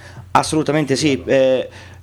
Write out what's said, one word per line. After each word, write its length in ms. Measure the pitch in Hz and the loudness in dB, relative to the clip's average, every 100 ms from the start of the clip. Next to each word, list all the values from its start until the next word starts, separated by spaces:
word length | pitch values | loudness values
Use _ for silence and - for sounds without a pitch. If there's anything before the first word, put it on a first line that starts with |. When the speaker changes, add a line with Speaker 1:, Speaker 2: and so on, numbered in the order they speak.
| - - - | -20 -20 -2
Speaker 1:
Assolutamente 640 | 127 139 156 147 151 147 131 | 0 0 0 0 0 0 0
sì. 200 | 156 131 | 0 0
Speaker 2:
Bello. 140 | 101 | 0
Speaker 1:
Eh, 380 | 135 131 127 - - - - | 2 4 2 -2 -12 -20 -20